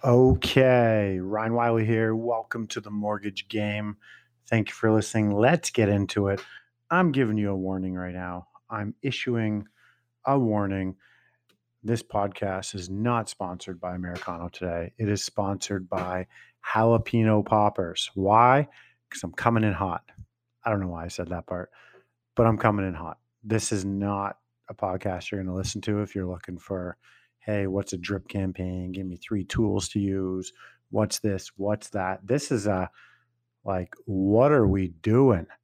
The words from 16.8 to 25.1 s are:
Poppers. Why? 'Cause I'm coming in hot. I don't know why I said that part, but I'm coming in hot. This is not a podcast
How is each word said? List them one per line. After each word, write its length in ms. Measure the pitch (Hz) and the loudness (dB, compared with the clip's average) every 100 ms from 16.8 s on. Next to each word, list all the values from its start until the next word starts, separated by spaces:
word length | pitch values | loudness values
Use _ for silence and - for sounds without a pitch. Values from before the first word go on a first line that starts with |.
| 113 117 110 120 110 107 | 4 4 2 2 4 2
Poppers. 640 | 101 107 104 - 87 85 - | 4 2 2 0 -6 -4 -8
Why? 540 | - 95 107 123 135 147 _ _ _ _ | -2 4 6 8 6 2 _ _ _ _
'Cause 140 | - | -12
I'm 80 | 87 | -10
coming 320 | - - 113 | 0 2 4
in 80 | 110 | 2
hot. 380 | 87 98 85 _ - - _ _ _ | 0 -2 -4 _ -20 -20 _ _ _
I 60 | - | -2
don't 100 | 107 | -2
know 80 | 92 | -2
why 160 | 85 | -6
I 40 | 85 | -10
said 200 | - 85 | -8 -8
that 160 | 87 - | -8 -6
part, 240 | 90 90 _ _ _ _ _ _ - | -10 -10 _ _ _ _ _ _ 4
but 100 | 113 | 4
I'm 100 | 104 | 6
coming 300 | 113 104 95 | 2 2 -2
in 80 | |
hot. 240 | 85 82 78 _ _ | -4 -10 -14 _ _
This 300 | 107 110 - | -2 -2 0
is 120 | 104 | -2
not 540 | 95 98 101 101 101 - _ _ _ | -2 -2 -2 -2 -4 -8 _ _ _
a 60 | |
podcast 580 | 107 101 92 101 | -6 -4 -4 -4